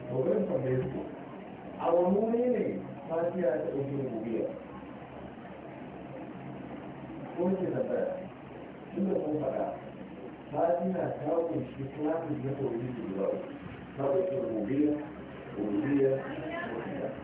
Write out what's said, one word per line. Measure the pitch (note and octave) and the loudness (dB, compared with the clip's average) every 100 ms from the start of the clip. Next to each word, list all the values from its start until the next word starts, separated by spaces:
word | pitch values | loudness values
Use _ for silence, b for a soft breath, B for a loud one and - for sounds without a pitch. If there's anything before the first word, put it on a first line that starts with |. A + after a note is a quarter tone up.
To, | - C3 | -2 0
bari | - G#3 | 4 4
in | F#3+ | 4
tambaye | C3 B2+ B2+ | 2 2 2
ku. | - - - - - - - - - | 2 -2 -6 -8 -10 -12 -12 -12 -12
A | F#3+ - | -2 4
wani | E3+ F3+ G3+ | 6 6 6
wuri | A3+ A#3 B3 | 4 4 4
ne | G#3+ F3+ - - - | 4 2 0 -6 -10
Fatiha | - E3 F3 F#3 E3+ | -4 0 0 2 2
ta | D3+ D#3 | 2 0
kunshi | D3 C3+ C#3 | 0 0 0
rububiyya? | B2+ A2 A2+ A2+ - - - - - - - - - - - - - - - - - - - - - - - - - - - - - | -2 -2 -2 0 -2 -4 -10 -12 -12 -12 -12 -12 -12 -12 -14 -12 -12 -12 -12 -12 -12 -10 -10 -10 -10 -10 -10 -10 -10 -10 -10 -8 -8
Ko | - F3 | 0 2
ce | F#3 F3+ | 2 2
tambaya? | B2+ - - - - - - - - - - - | 0 2 2 2 -2 -6 -10 -12 -12 -12 -12 -8
Tun | - G3 | 0 2
da | |
kun | F3+ D3+ D3+ | 4 2 0
faɗa, | - - - - - - - - - - - | 0 0 0 -2 -8 -12 -12 -10 -12 -12 -6
Fatiha | D#3+ E3+ F3 F#3+ F#3 - | 2 4 6 4 2 0
ta | - D3 E3+ | 0 2 2
kunshi | E3+ C#3+ B2 - C3+ | 4 2 -2 -4 -6
classes | D3+ D3+ E3 E3 C#3+ | 0 2 2 0 -2
na | C3 | 0
tauhidi | - - A#2 B2+ | 0 0 0 -2
guda | A2 G2 F#2+ | -2 -2 0
uku. | F#2+ - - - - - - | 2 0 -2 -8 -10 -10 -10
Ta | - | 0
kunshi | C#3 C#3 C#3 - | 4 4 4 2
rububiyya, | - - - C#3+ D4+ D4+ - - - - - | 0 0 2 6 6 4 -2 -10 -12 -12 -10
uluhiyya, | - D#4 D4+ C#3 C#4 C3+ C4+ C#4 D4+ D#4 - | -4 0 2 4 6 6 4 0 -6 -4 -4
uluhiyya. | - - - - - - | -4 -4 -4 -4 -4 -6